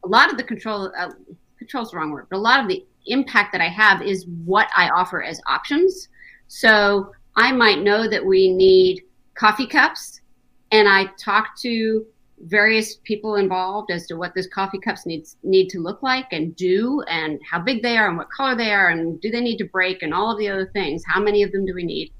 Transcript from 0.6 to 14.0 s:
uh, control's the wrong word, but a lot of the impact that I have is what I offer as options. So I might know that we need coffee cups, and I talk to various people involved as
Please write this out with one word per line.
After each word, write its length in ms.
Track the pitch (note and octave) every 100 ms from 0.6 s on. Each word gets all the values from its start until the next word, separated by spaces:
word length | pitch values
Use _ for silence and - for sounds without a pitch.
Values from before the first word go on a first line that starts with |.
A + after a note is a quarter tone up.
| A3 G#3 F#3+ -
uh, 120 | F3 - - - _ _
control's 340 | A#3 C4+ A3
the 60 | F3
wrong 140 | D3+
word, 160 | C#3+ -
but 80 | F#3+
a 20 |
lot 220 | A3 C4
of 80 | A3
the 160 | F3+ - _ -
impact 440 | B3 C4+ A3+ G3+
that 80 | F3+
I 60 | E3+
have 340 | F3+ G#3+ F#3
is 240 | G3 F#3+ F3 E3+ E3
what 240 | G3 G#3+ -
I 120 | F3
offer 320 | F3 F3+ E3+
as 180 | B2+ D#3+ -
options. 600 | C3+ - C#4+ F#4+ F#4 - _ - _ _
So 640 | - A#3 G#3+ G3+ G3+ G3 - _ -
I 160 | A#3+
might 280 | C4 A3+ F3
know 260 | G3+ G#3 A3+
that 180 | G#3 F#3+
we 280 | F#3+ F#3+
need 480 | F#3 F#3+ F#3 F#3 F#3 _ _ _ -
coffee 320 | G#3+ A3 B3+
cups, 540 | D4+ D4 - - - _ _ _ _ _
and 160 | G#3+ G#3
I 200 | G3 F#3+ -
talk 380 | - G3+ - -
to 440 | B3 A3+ A3 A3 A3 _ _ _ E3
various 520 | G#3 G#3+ A3 A3 -
people 320 | - G#3+ G#3+ G#3
involved 540 | G3 F#3 F#3 G3+ G#3
as 140 | F3